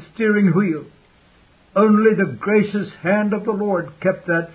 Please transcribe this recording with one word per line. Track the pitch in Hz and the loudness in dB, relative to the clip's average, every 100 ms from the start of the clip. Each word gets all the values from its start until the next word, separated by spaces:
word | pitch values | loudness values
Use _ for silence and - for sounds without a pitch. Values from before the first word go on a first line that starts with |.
| - | -4
steering | - 220 208 196 | -4 0 2 2
wheel. | 160 202 151 - _ _ _ _ _ _ _ _ | 2 0 -4 -10 _ _ _ _ _ _ _ _
Only | 190 214 214 220 | 2 4 4 4
the | 170 143 117 | 2 -2 -4
gracious | 196 214 190 202 185 - | -2 0 0 -4 -8 -8
hand | 165 208 208 | -2 0 0
of | 208 | -2
the | 220 | -4
Lord | 202 208 180 156 - | -4 -2 -4 -6 -4
kept | 190 185 - | -4 -2 -2
that | 170 170 | -4 -4